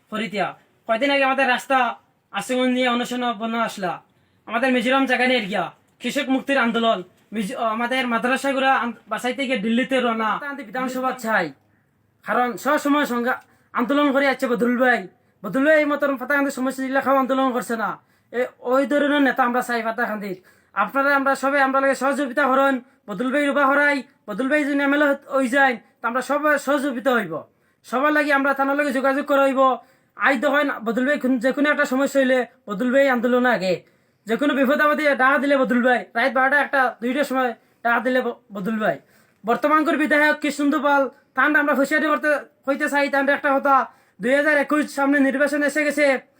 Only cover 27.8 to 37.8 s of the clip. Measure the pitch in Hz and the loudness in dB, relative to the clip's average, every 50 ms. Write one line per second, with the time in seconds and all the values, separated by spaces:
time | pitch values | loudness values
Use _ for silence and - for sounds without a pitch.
27.8 | _ - 226 254 285 302 302 302 294 294 285 277 269 277 277 277 277 277 277 294 | _ -6 -4 0 0 2 2 2 2 2 2 2 2 0 0 0 0 0 0 0
28.8 | 294 285 233 269 247 269 269 285 285 - 285 277 277 269 254 269 269 262 247 233 | 0 0 0 0 0 0 0 0 0 0 2 2 2 2 4 4 4 2 2 0
29.8 | - _ _ _ _ _ _ - 208 254 285 226 302 285 285 294 294 277 - - | -6 _ _ _ _ _ _ -2 0 0 0 2 0 2 2 2 0 0 -4 -4
30.8 | 220 226 208 254 254 277 294 - - 254 262 233 208 269 254 285 277 294 285 277 | -4 -4 -2 0 0 0 0 0 0 0 0 0 0 -2 0 2 0 0 2 0
31.8 | 294 277 254 262 277 254 - 277 262 254 262 254 233 - _ _ _ 202 208 185 | 0 -2 0 0 0 0 2 2 2 4 2 0 0 -4 _ _ _ -10 -6 -2
32.8 | 254 247 240 277 277 269 247 240 208 247 247 247 247 247 226 180 185 185 170 - | -2 2 4 4 4 4 2 2 2 2 2 2 2 2 2 2 0 -2 -2 -2
33.8 | - _ _ _ _ _ _ _ _ 202 226 - 285 294 294 269 269 226 294 302 | -4 _ _ _ _ _ _ _ _ -6 -2 0 0 0 2 2 2 2 2 2
34.8 | 302 294 302 - 302 285 269 220 262 262 285 277 262 285 285 269 262 196 254 247 | 2 2 2 2 2 0 2 4 2 2 2 2 2 2 2 2 2 2 0 2
35.8 | 226 254 247 220 - - - 233 247 269 226 262 262 269 285 285 262 - 285 277 | 2 2 2 0 -2 -6 -4 -2 -2 0 2 2 2 2 2 2 0 0 0 0
36.8 | 254 233 220 - 220 247 247 294 277 - 254 262 254 240 226 _ _ _ _ _ | 0 0 -2 -4 -6 -4 -2 -2 -2 -2 -2 -2 -2 -2 -4 _ _ _ _ _